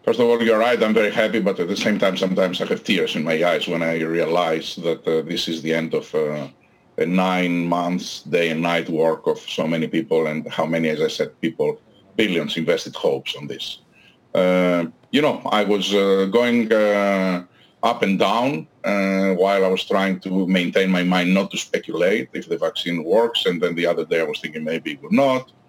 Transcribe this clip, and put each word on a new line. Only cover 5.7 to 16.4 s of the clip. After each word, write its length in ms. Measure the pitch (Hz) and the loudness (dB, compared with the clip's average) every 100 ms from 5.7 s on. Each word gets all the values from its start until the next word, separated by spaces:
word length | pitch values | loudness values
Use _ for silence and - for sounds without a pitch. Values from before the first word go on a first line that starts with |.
end 220 | 80 82 78 | -2 -2 -4
of, 180 | - | -2
uh, 340 | 78 78 76 67 - _ _ _ - | -2 -2 -4 -8 -14 _ _ _ -4
a 60 | 85 | 0
nine 580 | 92 92 92 90 87 85 | 2 2 0 0 -2 -2
months, 540 | 87 87 90 - - | -2 -2 -4 -6 -12
day 300 | 76 85 85 | -2 0 0
and 100 | 80 | 0
night 260 | 85 85 82 | 0 -2 -2
work 380 | 80 80 80 80 | 0 0 0 -2
of 140 | 76 | -4
so 260 | - - 80 | -6 -4 -2
many 220 | 82 76 | -2 -2
people, 400 | 82 78 80 78 | -2 0 0 0
and 200 | 78 78 | -4 -6
how 200 | - 80 | -4 -2
many, 220 | 82 80 | 0 0
as 120 | 76 | 0
I 60 | 78 | -2
said, 340 | - 78 - | -2 -6 -2
people, 400 | - - - - _ _ _ - | -6 -2 -4 -4 _ _ _ -2
billions 380 | 104 85 73 85 | 0 0 -2 -4
invested 400 | 82 80 - - | 0 -2 -2 -4
hopes 400 | 80 67 - - | -2 -2 -6 -10
on 120 | 71 | -10
this. 320 | 69 - - _ _ _ _ _ - | -12 -12 -14 _ _ _ _ _ 0
Uh, 500 | 90 92 90 87 82 - - | 2 4 2 2 -2 -8 -4
you 140 | 139 | 0
know, 180 | 147 - - | 2 0 -2
I 180 | 107 | 0
was, 320 | 101 101 95 101 | 2 0 2 2
uh, 320 | 98 95 95 | 4 4 2
going, 400 | 113 | 2